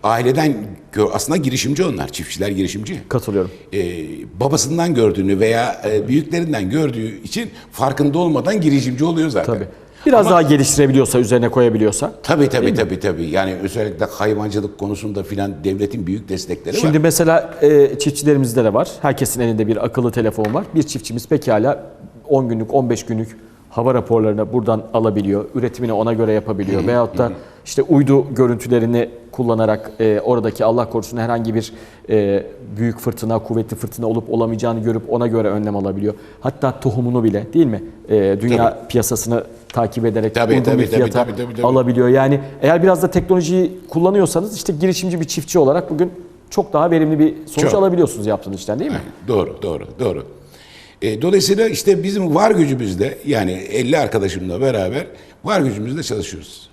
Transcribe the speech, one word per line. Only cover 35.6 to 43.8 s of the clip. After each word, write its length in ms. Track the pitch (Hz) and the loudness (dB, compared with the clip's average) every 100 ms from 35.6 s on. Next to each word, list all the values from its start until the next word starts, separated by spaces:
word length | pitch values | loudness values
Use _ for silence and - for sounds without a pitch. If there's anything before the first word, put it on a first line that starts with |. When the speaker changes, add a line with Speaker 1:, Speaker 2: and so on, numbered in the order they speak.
| 104 | -2
Speaker 2:
alabiliyor. 380 | 101 98 95 104 - - - | -2 -4 -2 -4 -6 -16 -8
Hatta 380 | 131 - 135 123 | -8 -2 -4 -2
tohumunu 440 | 135 113 120 123 | -2 -2 0 2
bile, 240 | 113 101 110 | 2 0 0
değil 120 | 165 | 2
mi? 180 | 147 101 - - - | 2 0 -8 -18 0
E, 280 | 107 98 98 | 2 2 2
dünya 160 | 120 117 | 2 2
Speaker 1:
Tabii. 300 | 117 - - | 2 0 -2
Speaker 2:
piyasasını 560 | 123 113 110 113 117 - - - | -2 0 -4 -2 -2 -4 -18 -8
takip 320 | 120 110 - | -4 -2 0
ederek 300 | 113 110 110 | 0 0 0
Speaker 1:
Tabii, 180 | 117 113 | 0 2
Speaker 2:
uygun 100 | 131 | 4
Speaker 1:
tabii, 180 | 120 117 | 4 2
Speaker 2:
bir 40 | |
Speaker 1:
tabii, 100 | 117 | 2
Speaker 2:
fiyata 280 | 113 117 123 | 2 2 2
Speaker 1:
tabii, 120 | 117 | -2
tabii, 180 | 107 123 | -4 -8
tabii. 140 | 113 120 | 0 2
Speaker 2:
alabiliyor. 420 | 131 123 120 123 | 4 4 4 4
Yani 300 | 131 135 139 - - | 4 4 2 -2 0
eğer 220 | 143 170 | 2 4
biraz 200 | 185 180 | 4 4
da 80 | 175 | 2
teknolojiyi 600 | 175 170 185 160 185 175 - | 0 2 0 2 0 0 -4